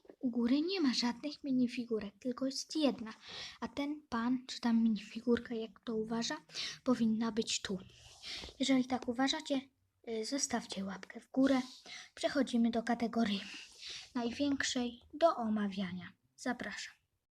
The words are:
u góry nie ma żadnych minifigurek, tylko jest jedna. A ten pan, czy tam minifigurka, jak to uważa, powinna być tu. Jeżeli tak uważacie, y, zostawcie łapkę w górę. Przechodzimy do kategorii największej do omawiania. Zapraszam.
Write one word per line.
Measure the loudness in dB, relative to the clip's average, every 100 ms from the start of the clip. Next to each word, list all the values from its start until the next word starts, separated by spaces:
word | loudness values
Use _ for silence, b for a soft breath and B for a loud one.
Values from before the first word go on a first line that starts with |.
| _ -6
u | -4
góry | 0 2 4
nie | 2 2
ma | 2
żadnych | 2 0 -2 -6 -8
minifigurek, | 0 2 2 0 -2 -2 -4 -6
tylko | -6 -2 -2
jest | -4 -4 2
jedna. | 2 2 -6 -12 B B B B
A | -8
ten | -4 -4 -4 -4
pan, | -2 2 0 -2
czy | -2
tam | 2 6
minifigurka, | 6 4 -2 -6 2 2 2 -6
jak | -6 -10
to | -4 -4
uważa, | -2 -2 -2 -4 -8 B B B
powinna | 2 4 4 4 2
być | 0 0 -2
tu. | -2 -6 -6 B B B B B B -4
Jeżeli | 2 4 4
tak | -2 -2
uważacie, | 0 2 0 0 -2 -4 _ _ _ -6
y, | -6 -2
zostawcie | -2 0 -2 -2 -6 -6
łapkę | -8 -12 -16
w | -6
górę. | 2 4 4 2 B B B B -4
Przechodzimy | -2 0 2 4 4
do | 2
kategorii | 0 0 0 2 2 2 -4 B B B B B B -4
największej | -4 0 0 2 0 0 -2 -6 -14
do | 2 4 4
omawiania. | 0 0 0 -2 -4 -4 -10 -16 _ _
Zapraszam. | -4 -4 -4 -8 -10 -14 _ _ _